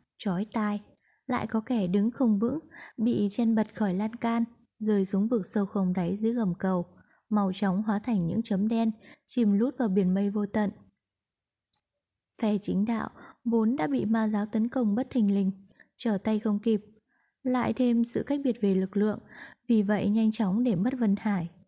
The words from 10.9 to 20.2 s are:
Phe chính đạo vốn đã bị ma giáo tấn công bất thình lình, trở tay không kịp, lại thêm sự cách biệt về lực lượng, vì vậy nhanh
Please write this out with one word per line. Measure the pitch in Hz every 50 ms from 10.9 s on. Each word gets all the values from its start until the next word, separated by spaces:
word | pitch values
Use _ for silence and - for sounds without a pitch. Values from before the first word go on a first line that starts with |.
| _ _ _ _ _ _ _ _ _ _ _ _ _ _ _ _ - - _ _ _ _ _ _ _ _ _ _ - -
Phe | 233 208 208 196
chính | - 185 180 185 208
đạo | 233 226 214 - - - - - - - _ -
vốn | 233 233 226 220 220 262
đã | 302 302
bị | 294 277 240 -
ma | 208 226 226 220 214
giáo | 214 202 214
tấn | 214 - 220 220 240
công | - 262 233 208 202
bất | 240 262 -
thình | - 247 208 202 196
lình, | 202 190 190 190 - - - _ - - _ _
trở | - - 233 208 190
tay | - 220 214 208
không | 214 214 208 208
kịp, | - 233 220 208 - - - _ _ _ _ _ _ _ _ _
lại | - 254 254 247 226 -
thêm | 226 - 254 240 233 233 233
sự | - - - -
cách | - 285 285 277
biệt | 254 220 -
về | 208 196 190
lực | 190 185 190 -
lượng, | 202 208 214 202 - - - - - - - - _ _ -
vì | 233 214
vậy | 196 202 214 - - 202
nhanh | 208 226